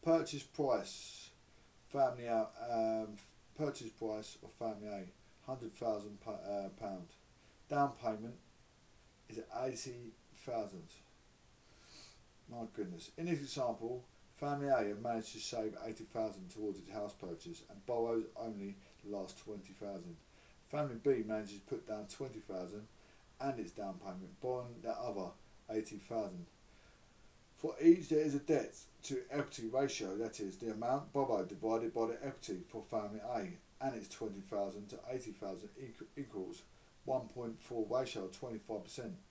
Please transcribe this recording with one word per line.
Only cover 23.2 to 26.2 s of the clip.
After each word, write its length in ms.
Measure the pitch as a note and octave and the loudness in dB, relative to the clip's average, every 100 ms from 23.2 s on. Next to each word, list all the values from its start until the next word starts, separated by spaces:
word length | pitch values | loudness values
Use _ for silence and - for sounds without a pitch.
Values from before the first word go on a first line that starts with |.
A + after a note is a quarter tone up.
| - - | -20 -4
and 200 | C#3 B2 | -2 0
its 120 | F#2 | -4
down 240 | - G2 F2+ | -4 -4 -4
payment, 360 | G2 F#2 F#2 - | -6 -8 -8 -4
borrowing 340 | B2+ B2+ B2 A#2 | 0 0 -2 -6
the 80 | A#2 | -2
other 400 | - B2 G2+ F2+ - - - - | 0 0 0 -2 -6 -20 -20 0
eighty 260 | A2 G#2+ G#2 | 0 0 -6
thousand. 480 | - A2+ | -2 0